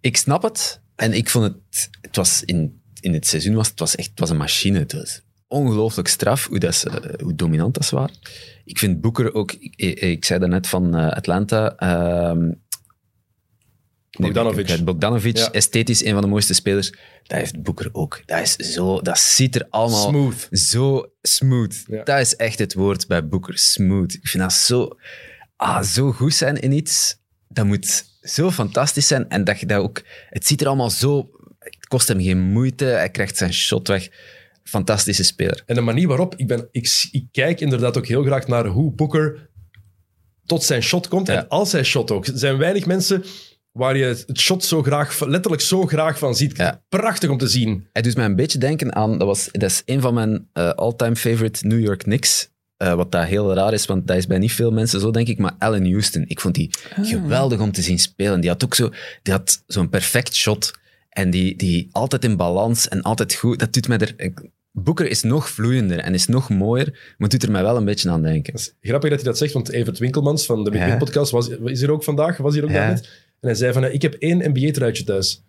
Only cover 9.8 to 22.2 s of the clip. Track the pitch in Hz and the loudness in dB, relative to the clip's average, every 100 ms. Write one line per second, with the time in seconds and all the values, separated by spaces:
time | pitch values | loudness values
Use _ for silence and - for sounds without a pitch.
9.8 | 95 - 95 82 - 90 90 90 92 92 | -4 0 -2 0 0 0 2 0 0 0
10.8 | 90 85 80 - - 90 104 110 107 - | 2 2 0 -2 -2 -2 0 0 0 -2
11.8 | 92 87 87 87 87 85 82 82 _ - | 0 0 0 0 0 0 -2 -4 _ -14
12.8 | _ _ _ _ _ _ _ _ _ _ | _ _ _ _ _ _ _ _ _ _
13.8 | _ _ _ - 90 113 117 101 90 85 | _ _ _ -4 0 2 0 0 -2 0
14.8 | 85 85 101 120 110 113 113 107 - 113 | 0 0 0 2 0 0 0 0 2 2
15.8 | 117 113 107 101 101 104 101 95 101 98 | 2 0 2 2 2 2 2 0 2 0
16.8 | 92 - - - _ - - - - - | -2 -10 -20 -20 _ -6 -6 -6 -8 -6
17.8 | - - 151 - - 82 - - - 87 | -8 -6 -6 -8 -6 -2 -2 -2 -4 -2
18.8 | 92 95 90 87 - - 131 123 - 107 | 0 0 0 2 4 4 4 0 -2 0
19.8 | 117 107 101 147 135 - - 101 - 120 | 2 4 4 2 2 -2 -4 0 2 2
20.8 | 135 135 - _ - - 135 123 104 - | 2 0 -4 _ -2 2 4 2 0 -4
21.8 | - 107 - 139 | -10 -6 0 2